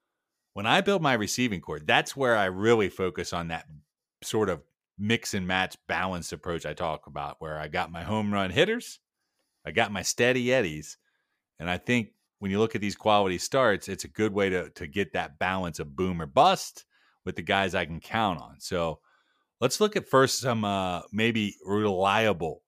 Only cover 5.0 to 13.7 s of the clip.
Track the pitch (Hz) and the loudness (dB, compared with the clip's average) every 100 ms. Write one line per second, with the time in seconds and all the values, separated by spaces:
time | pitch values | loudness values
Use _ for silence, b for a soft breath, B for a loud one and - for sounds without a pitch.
5 | 104 113 - 104 90 92 92 - - 85 | 0 0 0 -4 0 0 0 -4 -6 -4
6 | 92 90 82 82 92 82 76 76 85 76 | -2 -4 -8 -8 -6 -6 -6 -4 -4 -4
7 | - 71 73 - 78 76 76 85 85 85 | -8 -10 -10 -10 -10 -8 -6 -4 -4 -8
8 | 85 110 104 101 95 92 185 240 - - | -4 -2 0 0 0 2 2 0 -6 -18
9 | _ _ _ _ _ _ - 82 110 98 | _ _ _ _ _ _ -4 0 0 0
10 | - - 123 127 123 131 95 76 78 - | -4 2 2 2 2 2 0 -4 -12 -20
11 | _ _ _ _ _ _ 85 90 - 120 | _ _ _ _ _ _ -4 -4 0 0
12 | 104 _ _ _ 101 101 113 107 101 - | -2 _ _ _ -2 0 0 0 -4 -2
13 | 110 104 98 90 - 139 123 | 4 4 4 0 0 2 4